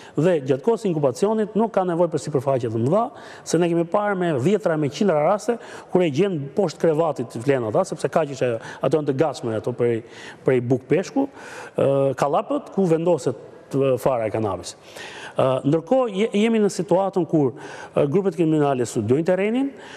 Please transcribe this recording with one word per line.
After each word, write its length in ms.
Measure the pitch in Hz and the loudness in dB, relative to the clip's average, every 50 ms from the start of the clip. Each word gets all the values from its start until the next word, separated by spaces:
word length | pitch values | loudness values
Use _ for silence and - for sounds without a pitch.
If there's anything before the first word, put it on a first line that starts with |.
| - - | -18 -8
Dhe 260 | - - 147 185 180 151 | -2 0 2 2 2 2
gjatë 240 | 135 131 135 127 - | 0 0 -2 0 0
kohës 200 | 233 233 - - | 0 0 0 0
inkubacionit 720 | 196 160 156 143 131 120 - 196 208 220 220 214 185 - | -2 0 2 0 0 0 0 0 0 0 0 -2 -2 0
nuk 160 | 196 226 220 - | 0 0 0 0
ka 100 | 196 185 | 0 0
nevojë 300 | 180 170 165 175 165 165 | 0 2 0 0 0 0
për 100 | 143 - | -4 -4
sipërfaqe 480 | 156 147 143 127 139 135 127 117 117 | -2 -2 -2 0 0 0 0 0 -2
të 100 | 110 113 | -2 0
mëdha, 220 | 113 131 175 214 233 285 - - - - - - | 0 2 2 2 0 -2 -6 -12 -20 -20 -20 -16
se 200 | - - - 165 | -6 -2 0 2
ne 80 | 175 170 | 2 2
kemi 140 | 170 170 170 | 2 0 0
parë 300 | 170 - 208 208 208 202 | 0 0 0 0 0 0
me 140 | 180 180 170 156 | 0 0 0 0
dhjetra, 440 | 123 123 175 214 190 - 180 160 | 2 2 2 2 2 2 0 0
me 120 | 151 151 135 | 0 0 -2
qindra 300 | - - 214 196 160 147 | 0 0 2 2 2 4
raste 360 | 147 170 208 202 - - 233 226 - - - - - | 4 2 2 0 0 -4 -4 -4 -6 -14 -18 -18 -6
kur 140 | - - 180 | 0 2 2
e 80 | 180 165 | 2 2
gjen 280 | 131 143 202 202 185 151 139 143 - | 2 2 2 2 0 -2 -6 -4 -2
poshtë 320 | 214 196 160 - - - | 0 0 0 0 2 2
krevatit 440 | 165 156 151 165 156 139 - 123 - | 2 4 4 2 0 0 -4 -6 -8
të 120 | - 120 113 | -8 -4 0
flen 240 | 139 139 131 117 | 0 0 2 0
ata, 160 | 107 107 165 190 | 0 0 0 0
sepse 240 | - 175 - - 151 | -2 -4 -4 -4 0
kaq 240 | - 170 156 139 139 | 0 0 0 -2 -2
ishte, 200 | - 135 120 117 113 - - - | -4 -2 -2 -2 -4 -6 -10 -8
ato 220 | - - 143 139 | -4 -2 0 0
janë 140 | 156 151 143 | 0 0 0
të 60 | 131 131 | 0 2
gatshme 380 | 160 151 131 - - 117 110 | 0 0 -2 -4 -4 -4 -4
ato 160 | 107 - 131 120 | -2 -2 -4 -2
prej, 300 | - 123 120 117 110 - - - - - - - - | 0 0 0 0 0 -4 -10 -16 -18 -18 -18 -12 -4
prej 220 | - - 131 123 | 0 2 2 2
buk 240 | 123 120 135 120 - | 2 2 0 0 0
peshku, 400 | - 147 170 185 - - 269 277 277 - - - - - - - - | 0 0 0 0 -2 -2 -2 -2 -4 -6 -12 -18 -16 -16 -16 -16 -8
ë, 180 | - - 123 135 139 139 139 135 131 | -2 0 2 2 2 2 2 0 0
kallapët 580 | - 151 139 151 196 220 - 285 294 - - - | 0 0 0 0 0 -2 -2 -4 -6 -6 -4 -2
ku 140 | 196 190 | 0 2
vendoset, 500 | 170 165 160 165 180 170 143 - 151 120 - - - - - - | 2 2 2 2 2 0 2 0 -2 -4 -6 -10 -20 -20 -20 -12
ë, 260 | - - 135 135 139 127 | -4 -2 0 2 2 2
fara 280 | 120 - 151 131 117 110 | 2 2 0 0 0 0
e 80 | 110 98 | -2 -2
kanabis. 400 | 113 110 104 92 90 85 - - - - - - - - - - - - - | -2 -2 -2 -4 -6 -8 -12 -16 -18 -20 -20 -18 -18 -16 -16 -16 -16 -16 -8
Ë, 160 | - - 127 131 131 131 | -2 0 2 2 2 0
ndërkohë 560 | - 139 151 165 160 - 254 269 254 233 190 | 0 0 0 0 2 2 2 2 2 0 0
je-, 160 | 185 220 240 - | 0 0 0 2
jemi 260 | 202 214 233 226 220 | 2 2 4 4 4
në 140 | 208 190 - | 2 2 0
situatën 560 | - 170 - 170 185 196 190 - 190 165 - | -2 -2 0 2 2 2 0 0 -2 0 2
kur, 240 | - 156 143 123 - - - - - - - - - | 2 2 2 2 0 -4 -14 -16 -16 -16 -12 -6 -2
ë, 140 | 147 147 143 | 0 0 2
grupet 260 | 135 196 185 196 165 | 2 0 0 0 0
kriminale 540 | 165 170 156 156 151 147 143 139 127 120 - | 0 2 2 4 4 2 2 2 0 0 -2
studiojnë 400 | - 123 104 107 131 156 165 185 | -2 -2 0 2 2 2 2 2
terrenin, 400 | 180 180 196 214 226 254 277 277 - - - - - | 2 2 2 0 0 0 -2 -4 -6 -10 -18 -18 -18